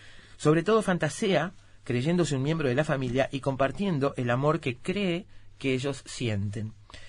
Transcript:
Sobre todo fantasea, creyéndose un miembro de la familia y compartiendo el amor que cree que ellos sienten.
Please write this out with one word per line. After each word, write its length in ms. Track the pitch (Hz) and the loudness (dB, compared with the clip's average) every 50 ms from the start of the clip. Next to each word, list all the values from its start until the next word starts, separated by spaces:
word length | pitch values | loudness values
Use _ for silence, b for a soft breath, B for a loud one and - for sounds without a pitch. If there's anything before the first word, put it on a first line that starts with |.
| b b b b b b b | b b b b b b b
Sobre 260 | - - 147 160 165 165 | 0 2 4 4 4 4
todo 180 | 208 220 220 | 4 4 4
fantasea, 680 | 208 196 180 160 165 147 - - 220 196 180 139 165 190 - - - - - - - | 4 2 0 0 0 -2 -2 0 2 2 2 2 2 -2 -6 -12 -20 -20 -20 -10 -6
creyéndose 520 | - 120 123 127 165 180 180 160 143 147 | -2 -2 0 2 2 2 2 2 2 0
un 80 | 127 135 | 0 0
miembro 260 | 147 165 160 143 127 | 0 0 0 0 2
de 60 | 120 | 2
la 80 | 139 156 | 2 0
familia 440 | 165 143 135 131 123 120 135 131 - | 0 0 -2 -2 0 0 0 0 0
y 80 | - 135 | -2 -4
compartiendo 720 | - 139 131 135 135 135 - - 202 196 165 135 139 139 - | -2 -2 0 2 0 0 0 0 0 0 2 2 2 0 0
el 140 | 135 123 120 | 0 0 0
amor 300 | 123 127 143 151 156 170 | 2 2 2 2 2 2
que 180 | - 131 120 | -2 -4 -6
cree 480 | - - 185 185 208 202 180 170 180 226 - - - - - - | -4 -4 -4 -2 -2 0 0 -2 -2 -6 -10 -16 -20 -20 -20 -12
que 160 | - - 135 127 | -4 -2 -2 0
ellos 280 | 127 135 139 135 - - | 0 -2 -4 -4 -6 -10
sienten. 680 | - - - 123 113 104 98 101 104 104 113 104 110 - - b b b b b | -12 -8 -4 -2 0 0 0 -2 -2 -4 -6 -8 -8 -10 -14 b b b b b